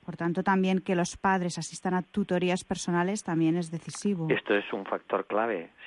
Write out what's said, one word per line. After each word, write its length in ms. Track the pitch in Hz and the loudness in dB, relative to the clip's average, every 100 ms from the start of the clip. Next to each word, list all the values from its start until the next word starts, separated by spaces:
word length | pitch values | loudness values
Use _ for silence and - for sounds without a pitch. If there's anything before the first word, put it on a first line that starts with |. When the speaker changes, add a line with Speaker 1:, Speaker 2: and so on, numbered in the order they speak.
| - | -12
Speaker 1:
Por 100 | 160 | -4
tanto, 260 | 170 170 | -2 0
también 380 | 185 190 185 190 | 2 2 4 2
que 160 | - 175 | 2 0
los 220 | 180 - | 0 0
padres 400 | 196 190 180 165 | 2 2 0 -4
asistan 360 | 160 - 185 | -10 -6 -2
a 80 | 180 | -2
tutorías 640 | 175 - 196 180 180 180 | -2 -4 0 2 2 0
personales 640 | - 175 - 175 180 208 - | -2 -6 0 0 0 -2 -2
también 320 | 165 160 170 | 2 4 2
es 140 | 165 | 0
decisivo. 560 | 165 - - 202 190 160 | -6 -8 -4 -2 0 0
Speaker 2:
Esto 260 | 113 - 101 | 0 2 0
es 160 | - | 0
un 140 | 110 98 | -6 -4
factor 400 | 98 - 98 - | -6 -2 -4 0
clave. 460 | 104 117 98 82 - | 0 0 -2 -6 -16